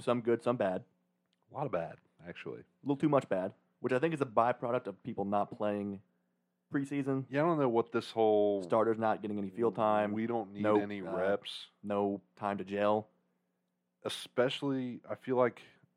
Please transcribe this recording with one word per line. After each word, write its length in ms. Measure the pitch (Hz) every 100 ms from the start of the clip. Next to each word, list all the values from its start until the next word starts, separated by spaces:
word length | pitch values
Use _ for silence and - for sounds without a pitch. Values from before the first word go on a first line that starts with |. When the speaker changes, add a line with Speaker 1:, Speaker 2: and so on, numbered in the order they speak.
Speaker 1:
some 200 | - 123
good, 220 | 113 117
some 140 | - 120
bad. 260 | 101 92 - _ _ _ _ _ _
Speaker 2:
A 40 | 117
lot 100 | 143
of 60 |
bad, 240 | 90 80 76 _ _ 82
actually. 320 | 85 - 58
Speaker 1:
A 40 | - _ 123
little 120 | 139
too 120 | 160
much 200 | 143 -
bad, 240 | 95 95 - _ _
which 120 | 123
I 60 | 127
think 140 | 156 160
is 60 |
a 60 | 135
byproduct 600 | 107 117 123 120 123 98
of 160 | 95
people 220 | - 110 101
not 260 | 101 101 -
playing 440 | 107 104 101 98 - _ _ _ _ _ _
preseason. 520 | 143 139 143 135 135 131
Speaker 2:
Yeah, 120 | 139
I 40 | 160
don't 120 | 160
know 100 | 135
what 200 | 117 113
this 200 | 117 110
whole 520 | 113 110 107 104 101
Speaker 1:
Starters 360 | 90 113 110 110
not 220 | 110 95
getting 160 | 104 104
any 100 | 98
field 240 | 117 113 101
time. 360 | 107 107 104
Speaker 2:
We 140 | 104 113
don't 260 | 117 98
need 100 | 101
Speaker 1:
No, 160 | 104 107
Speaker 2:
any 220 | 104 101
Speaker 1:
uh, 80 | 92
Speaker 2:
reps. 580 | 92 95 101 - - - _
Speaker 1:
no 380 | 101 101 101 101 - _
time 200 | 104 101
to 60 | 95
gel. 440 | 101 104 107 107 _ _ _ _ _ _ _ _ _ 110
Speaker 2:
Especially, 960 | - - - 127 - 143 135 127 117 -
I 60 | 107
feel 220 | - 127
like 260 | 123 - - _ _